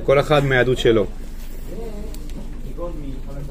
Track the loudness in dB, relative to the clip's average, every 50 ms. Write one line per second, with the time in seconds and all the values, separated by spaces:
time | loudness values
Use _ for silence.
0 | 2 4 4 6 6 6 4 4 4 4 4 4 4 4 4 4 6 6 6 6
1 | 4 0 -4 -8 -10 -10 -10 -10 -8 -8 -8 -8 -8 -8 -8 -8 -8 -8 -8 -8
2 | -8 -8 -8 -8 -8 -8 -8 -8 -8 -8 -8 -8 -8 -8 -6 -6 -6 -6 -6 -6
3 | -6 -6 -6 -8 -8 -8 -8 -6 -6 -8